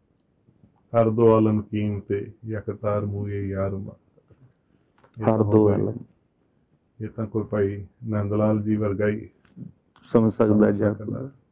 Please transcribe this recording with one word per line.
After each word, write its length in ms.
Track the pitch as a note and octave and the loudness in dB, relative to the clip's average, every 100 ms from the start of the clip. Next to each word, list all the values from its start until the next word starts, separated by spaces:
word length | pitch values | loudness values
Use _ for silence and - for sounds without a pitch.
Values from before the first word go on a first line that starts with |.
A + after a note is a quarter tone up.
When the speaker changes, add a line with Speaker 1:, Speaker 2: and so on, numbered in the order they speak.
| _ _ _ _ _ _ _ | _ _ _ _ _ _ _
Speaker 1:
"ਹਰ 440 | _ _ A#2 A2+ | _ _ 2 2
ਦੋ 260 | A2 A2+ A2 | 4 6 6
ਆਲਮ 260 | A2 G#2+ | 4 2
ਕੀਮਤੇ, 680 | G#2 G#2 G#2 G2+ - G2+ A2+ - A2 | -2 -4 -4 -6 -4 -6 -6 -14 -10
ਯਕਤਾਰ 580 | G#2+ G#2+ G2+ G#2+ G#2 | -10 -8 -6 -4 -2
ਮੂਏ 440 | G#2 G2+ G2+ G2+ G2 | -4 -6 -6 -6 -6
ਯਾਰ 220 | F#2+ F#2+ | -4 -4
ਮਾ।" 220 | G2 G2+ - _ _ _ _ - _ _ _ _ _ _ A#2 | -6 -10 -16 _ _ _ _ -20 _ _ _ _ _ _ -2
ਇਹ 40 | |
ਤਾਂ 100 | A2 | 0
Speaker 2:
ਹਰ 40 | A2 | 2
ਦੋ 320 | G#2 G#2+ G#2 | 4 4 4
Speaker 1:
ਹੋ 60 | G2+ | 2
ਗਈ, 60 | |
Speaker 2:
ਆਲਮ। 100 | G#2 A#2 - _ _ _ _ _ _ _ _ - | -2 -6 -14 _ _ _ _ _ _ _ _ -14
Speaker 1:
ਇਹ 80 | G#2+ | -12
ਤਾਂ 180 | - A2 | -8 -6
ਕੋਈ 160 | A2 | -6
ਭਾਈ 440 | G#2 G#2 G2 G2+ F#2 _ | -4 -2 -2 -2 -12 _
ਨੰਦ 280 | A#2 G#2 G2+ | -6 -4 -2
ਲਾਲ 300 | G#2+ G#2+ G#2+ | 0 2 2
ਜੀ 140 | G#2+ G#2+ | 0 0
ਵਰਗਾ 320 | G#2 F#2+ G#2 | 0 0 -2
ਹੀ 200 | G#2+ - _ _ - - _ _ _ - | -2 -10 _ _ -20 -20 _ _ _ 0
Speaker 2:
ਸਮਝ 200 | A#2+ A2 | 2 2
ਸਕਦਾ 220 | - A2 | 2 2
Speaker 1:
ਸਮਝ 220 | G#2 G#2+ G2+ | 4 4 2
Speaker 2:
ਜਾਂ 180 | G#2 | -2
Speaker 1:
ਸਕਦਾ। 360 | G#2 G#2+ A#2+ C3+ C#3 _ | -2 -8 -10 -12 -16 _